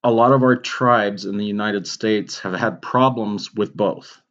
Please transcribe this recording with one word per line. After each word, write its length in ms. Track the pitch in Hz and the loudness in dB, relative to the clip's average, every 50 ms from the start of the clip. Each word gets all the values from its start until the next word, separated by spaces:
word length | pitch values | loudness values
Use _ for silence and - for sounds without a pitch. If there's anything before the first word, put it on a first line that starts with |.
a 80 | - 123 | 2 2
lot 220 | 117 113 120 123 | 4 4 4 4
of 100 | 139 131 | 4 4
our 140 | 127 127 123 | 4 4 2
tribes 680 | 123 - - - - 123 123 120 110 104 101 104 92 101 | 2 0 -10 -4 0 2 4 4 4 2 0 -4 -6 -8
in 100 | 98 101 | -6 -6
the 80 | 104 104 | -4 -4
United 420 | 104 101 104 104 107 101 101 87 | -4 -4 -4 -2 -2 -2 -4 -6
States 520 | - - - - 107 107 104 95 - - - | -8 -10 -4 0 0 0 0 -2 -6 -12 -10
have 140 | - 95 92 | -8 -6 -4
had 260 | 92 110 110 90 - | -2 -2 -2 -4 -6
problems 720 | - - - 127 131 135 123 117 110 104 104 95 - - | -8 -2 2 2 2 2 2 -2 -4 -4 -6 -6 -8 -8
with 220 | _ 104 104 - _ | _ -4 -4 -4 _
both. 440 | - 104 92 - - - - - _ _ _ | -2 -2 -2 -2 -6 -14 -20 -20 _ _ _